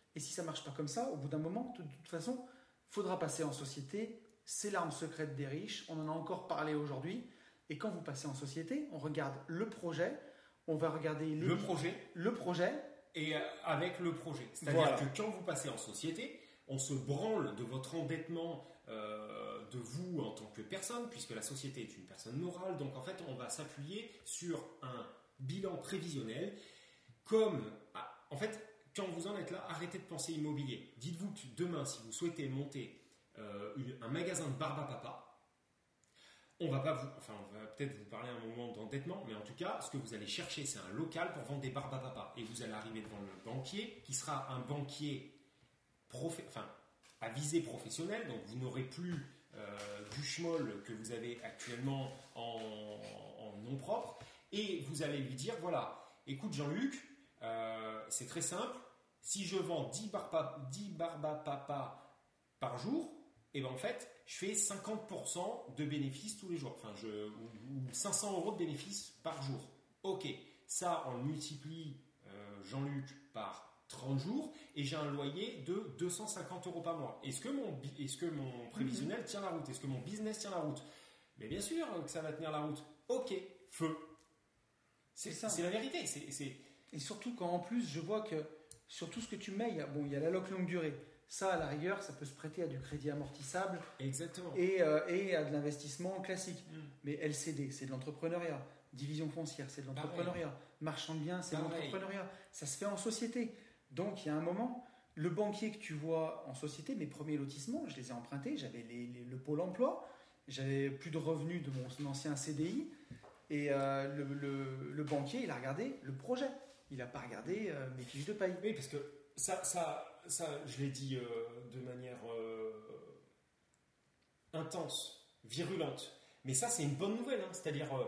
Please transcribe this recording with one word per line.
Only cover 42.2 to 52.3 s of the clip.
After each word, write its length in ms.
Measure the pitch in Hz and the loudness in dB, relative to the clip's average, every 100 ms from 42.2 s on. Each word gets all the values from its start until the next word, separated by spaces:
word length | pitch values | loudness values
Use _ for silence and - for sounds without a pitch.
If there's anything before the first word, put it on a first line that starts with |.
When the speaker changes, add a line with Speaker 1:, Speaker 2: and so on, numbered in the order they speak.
| - - | -8 -6
Speaker 2:
Et 80 | |
vous 200 | 110 117 | -6 -4
allez 100 | 110 | -4
arriver 280 | 107 113 110 | -4 -4 -6
devant 200 | 104 104 | -6 -6
le 100 | 98 92 113 | -8 -8 -4
banquier, 560 | 127 131 202 220 - | -4 -2 -2 -4 -6
qui 100 | - | -4
sera 380 | 135 - 139 135 | -2 0 0 0
un 80 | 127 | -2
banquier 800 | 123 143 139 - 147 131 - - - _ - _ _ _ - | 0 0 -2 -2 0 -2 -4 -16 -20 _ -20 _ _ _ -12
profé-, 340 | 123 160 160 - | -2 -2 -2 -6
enfin, 160 | - 98 - - _ - - | -8 -8 -10 -20 _ -20 -6
à 80 | 117 | -2
visée 320 | 117 151 165 | 0 4 4
professionnelle, 640 | - 127 - 127 170 220 160 | 4 -2 -4 -2 0 0 -2
donc 120 | 113 101 | -4 -4
vous 100 | 117 | -4
n'aurez 260 | 127 131 | -2 0
plus, 420 | 131 - 175 165 131 - - 104 | -2 -2 -2 -2 -4 -12 -16 -10
euh, 220 | 101 104 104 104 104 113 | -8 -6 -6 -6 -6 -4
du 80 | |
schmoll 580 | 147 - 170 165 123 101 | -2 0 2 4 2 -2
que 80 | - | -6
vous 200 | 110 110 | -6 -4
avez 300 | 117 117 117 | -2 -2 -4
actuellement 680 | 113 - - 120 131 135 131 - - | -6 -8 -6 0 2 2 0 -6 -12